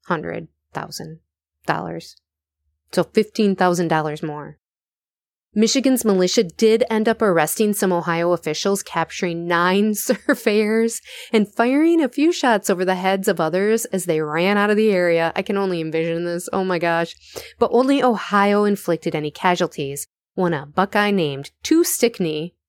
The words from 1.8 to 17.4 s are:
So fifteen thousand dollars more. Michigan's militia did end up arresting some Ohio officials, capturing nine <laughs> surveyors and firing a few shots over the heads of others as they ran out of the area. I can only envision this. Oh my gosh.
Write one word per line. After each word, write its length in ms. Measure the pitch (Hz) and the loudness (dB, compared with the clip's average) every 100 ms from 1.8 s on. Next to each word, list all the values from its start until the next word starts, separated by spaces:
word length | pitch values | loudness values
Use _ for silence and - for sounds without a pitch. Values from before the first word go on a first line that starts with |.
| 170 165 - - _ _ _ _ _ _ _ | -4 -10 -14 -20 _ _ _ _ _ _ _
So 120 | - | -4
fifteen 520 | 165 - 214 - 208 190 | -2 -2 -2 0 0 2
thousand 320 | 180 175 170 | 0 0 0
dollars 340 | 160 156 151 | -2 -2 -6
more. 380 | 160 147 147 151 _ _ _ _ _ _ _ _ _ - | -8 -10 -14 -20 _ _ _ _ _ _ _ _ _ 0
Michigan's 480 | 220 269 262 254 | 2 2 2 2
militia 400 | 220 190 185 - | 2 2 2 2
did 400 | 190 - 220 220 240 | 0 2 4 4 2
end 180 | 220 220 | 0 0
up 140 | 226 | 0
arresting 520 | 214 165 151 - 214 | 2 2 0 0 0
some 200 | 202 190 | 2 0
Ohio 380 | 175 170 170 170 | 0 0 0 0
officials, 500 | 170 165 151 196 196 | 0 -2 -4 -2 -2
capturing 640 | - 226 - - 180 170 175 | -4 -4 -4 -4 -4 -4 -2
nine 480 | 170 175 190 214 208 | 0 2 2 2 -2
<laughs> 0 | |
surveyors 1040 | - 240 - 254 - 208 214 220 226 - - - - | -2 -2 0 0 2 0 2 0 0 -4 -14 -18 -2
and 160 | 220 202 | 0 0
firing 540 | - 240 277 320 339 | 0 2 4 4 4
a 80 | 269 | 0
few 220 | - 302 | 2 0
shots 400 | 349 269 214 - | 2 2 0 0
over 120 | 180 | -2
the 120 | 185 185 | 0 0
heads 320 | 190 190 190 | 0 0 0
of 120 | 175 | 0
others 460 | 160 175 208 220 - | 0 0 0 0 -2
as 200 | 196 175 | -6 -2
they 140 | 156 | -2
ran 380 | 151 156 180 208 | 0 0 2 2
out 140 | 202 | 2
of 60 | 208 | 4
the 140 | 220 | 4
area. 400 | 190 175 165 165 - | 4 2 2 0 -2
I 80 | |
can 120 | 190 202 | -4 -2
only 240 | 196 175 | -2 -2
envision 460 | 160 160 165 165 175 | -4 -4 -2 -4 -4
this. 240 | 170 - | -6 -4
Oh 120 | 190 | -4
my 160 | 185 175 | -2 -2
gosh. 360 | 170 165 170 - - - | 0 0 -2 -8 -20 -18